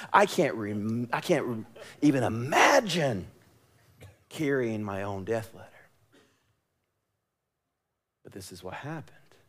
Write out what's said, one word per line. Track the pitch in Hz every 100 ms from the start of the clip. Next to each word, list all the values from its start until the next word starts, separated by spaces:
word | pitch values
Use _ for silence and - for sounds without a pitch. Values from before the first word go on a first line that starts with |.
| -
I | - 202
can't | - 143
rem-, | 110 104 107 107 117 120
I | 156
can't | - 156 117
re-, | 113 104 - - -
even | 294 135
imagine | 110 113 123 359 - 277 220 165 143 98 85 - _ _ _ _ _ - - _ _
carrying | - 143 139 120 110
my | 104 98
own | 101 98 95
death | 113 - 90
letter. | - - - _ _ _ _ _ _ _ _ _ _ _ _ _ _ _ _ _ _ _ _ _ _ _
But | -
this | 98 95
is | 90
what | 92 -
happened. | 143 160 - - _ _